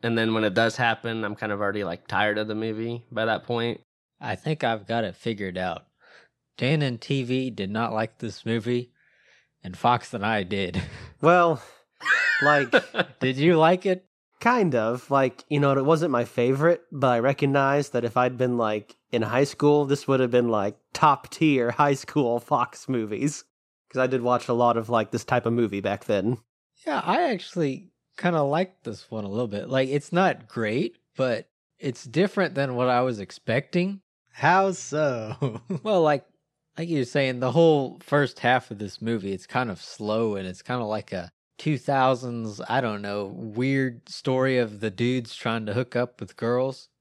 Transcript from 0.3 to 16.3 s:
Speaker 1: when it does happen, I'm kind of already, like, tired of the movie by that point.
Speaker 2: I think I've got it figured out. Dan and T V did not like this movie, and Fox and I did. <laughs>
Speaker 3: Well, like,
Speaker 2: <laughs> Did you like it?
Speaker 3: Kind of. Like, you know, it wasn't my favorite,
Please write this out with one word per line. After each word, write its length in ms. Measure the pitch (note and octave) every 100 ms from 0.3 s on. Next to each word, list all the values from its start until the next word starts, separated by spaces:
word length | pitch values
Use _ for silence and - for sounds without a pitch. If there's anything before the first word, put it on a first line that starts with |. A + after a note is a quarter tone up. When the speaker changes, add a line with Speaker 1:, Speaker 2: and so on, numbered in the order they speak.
Speaker 1:
when 100 | A2+
it 100 | A2
does 220 | F#2+ A2+ -
happen, 480 | A#2+ A2+ A#2 A2+
I'm 100 | G#2+ G#2
kind 160 | A2
of 80 | G2+
already, 240 | G#2 G2+
like, 220 | F#2+ E2+ _
tired 320 | F#2+ G#2+ G#2+
of 100 | G#2+
the 60 |
movie 500 | G#2+ A2+ A2 A#2 A#2 A#2
by 120 | A2 A2
that 180 | G#2+
point. 360 | - A#2+ A#2 - _ _ _ _
Speaker 2:
I 140 | C#3+ G2
think 280 | - D3+
I've 220 | B2 A2+ G2
got 180 | A#2
it 120 | A2 E2+
figured 420 | - G#2+ G2 F2+
out. 260 | F#2 E2+ _ _ _ - _ _ _ -
Dan 220 | B2+ D#3
and 160 | C#3 A#2
T 220 | - C#3
V 280 | B2 B2+ C3
did 180 | G2+ G2
not 220 | G#2+ A#2
like 260 | A2 A2+ _
this 280 | A#2 G2 -
movie, 440 | A#2 A2 B2 A#2+ _ _ _ _ _ _ _
and 140 | F#2+ F#2
Fox 380 | B2 A#2+ -
and 100 | A#2
I 180 | G2+ A2
did. 380 | F#2+ G2+ F#2 - -
<laughs> 340 | - - -
Speaker 3:
Well, 420 | D3+ F3+ E3+ D3+ - - _ _ - - - -
like, 300 | C#3 D3 C3 B3+ - A3
Speaker 2:
<laughs> 240 | D#3+ -
Did 160 | C3 C3
you 200 | D#3 E3
like 300 | D#3+ F3+ G3
it? 180 | F#3 _ _ _ _
Speaker 3:
Kind 340 | A#3 B3 F#3+
of. 360 | B2 A2 B2 -
Like, 340 | C#3 C3+ - -
you 100 | D3
know, 120 | C#3+
it 120 | C3+
wasn't 280 | C3+ D#3+ E3
my 120 | B2+
favorite, 580 | A#2+